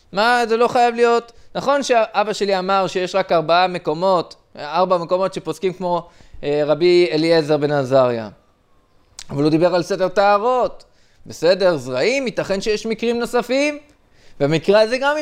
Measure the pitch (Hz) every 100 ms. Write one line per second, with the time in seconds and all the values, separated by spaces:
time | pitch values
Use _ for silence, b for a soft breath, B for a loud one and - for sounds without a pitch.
0 | _ 180 226 247 233 226 240 247 240 233
1 | 233 233 233 b b 208 247 285 262 233
2 | 214 190 208 196 202 185 185 196 185 190
3 | 180 196 185 175 156 170 185 175 165 156
4 | 190 180 - - _ - 147 160 185 185
5 | 170 180 190 190 156 156 190 180 180 175
6 | 165 b b b 147 147 147 151 180 175
7 | 175 156 160 165 147 151 147 147 127 135
8 | 123 117 107 - _ _ _ _ _ _
9 | _ - - 139 151 156 175 180 - 190
10 | 185 196 202 208 226 254 196 - _ _
11 | _ _ - - 160 185 185 156 123 127
12 | 180 269 254 - - 196 214 208 226 220
13 | 226 240 233 240 240 269 294 294 - _
14 | b b b - 143 160 - 208 220 254
15 | 277 302